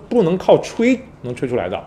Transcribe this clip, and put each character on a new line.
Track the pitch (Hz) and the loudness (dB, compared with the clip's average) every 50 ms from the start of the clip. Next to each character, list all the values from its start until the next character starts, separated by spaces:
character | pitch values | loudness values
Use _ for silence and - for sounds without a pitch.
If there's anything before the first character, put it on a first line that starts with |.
| - - | -6 -2
不 | 240 247 196 | 0 2 2
能 | 160 180 | 2 0
靠 | 185 - - 190 147 - | 0 2 4 4 4 2
吹 | - - - 233 247 262 - - - - - | -2 -4 0 2 2 2 0 -2 -10 -18 -14
能 | - 123 123 | -10 -10 -8
吹 | - 143 127 | -6 -4 -2
出 | 123 | -2
来 | 117 87 90 | -2 -2 -2
的， | 98 87 - | -6 -6 -8